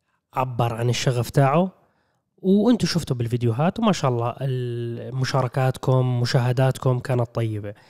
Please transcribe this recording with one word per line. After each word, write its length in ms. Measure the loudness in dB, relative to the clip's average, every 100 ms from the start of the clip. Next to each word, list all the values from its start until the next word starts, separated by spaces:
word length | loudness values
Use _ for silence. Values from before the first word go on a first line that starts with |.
| _ _ _
عبر 400 | -4 -2 0 -2
عن 140 | 0 -2
الشغف 420 | 0 0 0 0
تاعه، 400 | 2 4 4 0 -4 _ _ _ _ _ _
وانتوا 460 | 2 4 4 2 0
شفتوا 280 | -2 -2 -4
بالفيديوهات، 600 | -2 0 0 2 0 0
وما 140 | 0
شاء 180 | 2 0
الله 240 | 0 -2 -4
ال-، 760 | -4 -4 -6 -6 -8 -8 -8
مشاركاتكم، 1080 | -6 -2 0 0 0 0 0 2 2 2 0
مشاهداتكم 800 | 0 2 2 2 2 2 0 0
كانت 360 | 0 -2 -2
طيبة. 400 | -2 -4 -4 -8 -14